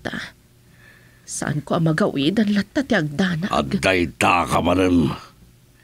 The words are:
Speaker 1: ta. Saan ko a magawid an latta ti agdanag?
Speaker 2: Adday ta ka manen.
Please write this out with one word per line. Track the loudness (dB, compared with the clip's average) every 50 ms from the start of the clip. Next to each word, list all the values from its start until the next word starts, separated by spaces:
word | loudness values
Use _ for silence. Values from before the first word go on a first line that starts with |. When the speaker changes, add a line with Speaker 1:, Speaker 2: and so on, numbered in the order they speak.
| -12
Speaker 1:
ta. | -10 -10 -10 -12 -14 -16 _ _ _ _ _ _ _ -20 _ -20 -20 -20 -20 _ -20 _ _ _
Saan | -14 -10 -8 -6 -4 -4 -6 -4
ko | -4 -2
a | 0
magawid | 0 0 2 2 0 0 0 0 0 0 2 2
an | 0 2 0
latta | 0 -2 -2 _ -4 -2
ti | 0 0
agdanag? | 0 0 -2 -2 -2 -2 -2 0 -2 -4 -2
Speaker 2:
Adday | -2 -2 -2 -2 -4 0 0 2 2 2 0 -2 -2
ta | 0 2 2 2 2 2
ka | 0 0 0
manen. | 2 2 2 2 4 4 4 4 2 2 -2 -6 -10 -18 -20 -20 -20 -20 _ _ _ _ _ _